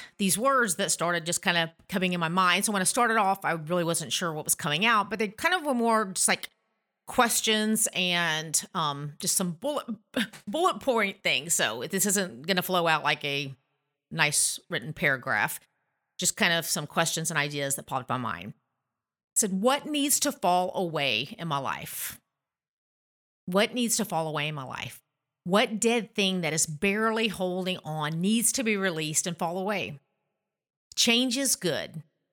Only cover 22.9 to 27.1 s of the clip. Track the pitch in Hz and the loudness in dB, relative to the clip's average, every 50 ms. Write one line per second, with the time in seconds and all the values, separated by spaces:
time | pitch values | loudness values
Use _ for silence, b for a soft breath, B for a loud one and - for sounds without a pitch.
22.9 | _ _ _ _ _ _ _ _ _ _ _ - 180 196 220 220 226 254 240 226 | _ _ _ _ _ _ _ _ _ _ _ 0 2 2 2 2 2 0 0 0
23.9 | - - 208 - 180 160 160 160 151 151 143 151 151 147 131 123 - - - 120 | 0 0 0 0 -2 -2 -2 0 -2 -2 -2 -2 -4 -6 -8 -8 -8 -8 -10 -10
24.9 | - - _ _ _ _ _ _ _ _ _ 175 180 208 254 233 220 196 - 226 | -12 -16 _ _ _ _ _ _ _ _ _ 2 4 4 4 2 0 0 0 2
25.9 | 233 240 196 - _ - 202 190 190 185 170 151 151 160 - 165 151 147 - 202 | 2 0 -2 -2 _ 0 0 2 2 0 0 0 0 0 0 -2 -2 0 0 0
26.9 | 196 214 220 226 | 2 2 2 0